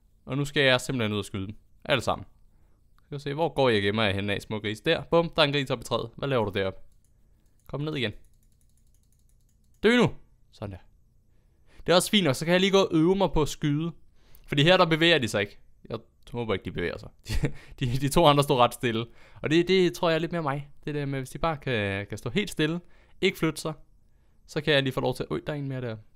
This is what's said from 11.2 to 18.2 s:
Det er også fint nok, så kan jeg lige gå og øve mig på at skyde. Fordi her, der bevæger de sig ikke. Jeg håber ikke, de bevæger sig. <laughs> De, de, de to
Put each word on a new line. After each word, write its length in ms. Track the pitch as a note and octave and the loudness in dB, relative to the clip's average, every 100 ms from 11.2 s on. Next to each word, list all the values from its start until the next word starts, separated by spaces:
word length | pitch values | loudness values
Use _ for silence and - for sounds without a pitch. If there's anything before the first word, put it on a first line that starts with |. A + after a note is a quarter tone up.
| _ _ _ _ _ - - | _ _ _ _ _ -8 2
Det 60 | |
er 40 | F3+ | 2
også 140 | - | 4
fint 140 | G#3+ | 4
nok, 100 | D#3+ | 4
så 100 | B2 | 0
kan 80 | D#3+ | 2
jeg 80 | F3+ | 2
lige 100 | F#3+ | 4
gå 80 | G3 | 4
og 100 | F#3 | 4
øve 240 | D#3+ E3+ G3 | 4 2 2
mig 160 | F3+ | 2
på 100 | D#3+ | 2
at 60 | C#3 | 0
skyde. 440 | - D3+ D3 E3 - - - - - - | -2 -2 -2 -4 -10 -20 -20 -20 -20 -4
Fordi 160 | C#3+ | 2
her, 140 | D#3 F#3 | 6 6
der 100 | E3+ | 4
bevæger 320 | D#3+ E3+ D#3 | 4 4 4
de 100 | A2 | 2
sig 120 | G#2+ | -2
ikke. 180 | G#2 - - - - | -2 -6 -20 -20 -12
Jeg 100 | A2+ - _ - | -12 -12 _ -12
håber 220 | A#2+ A2+ | -8 -4
ikke, 100 | G2 | -4
de 60 | F#2 | -4
bevæger 280 | D#2+ E2 - | -4 -4 -6
sig. 100 | - - - - | -12 -18 -4 -2
<laughs> 120 | C#3 - - - | -2 -6 -16 -6
De, 60 | B2+ | -4
de, 100 | B2+ | -2
de 120 | C3+ | 0
to 180 | F3 | 4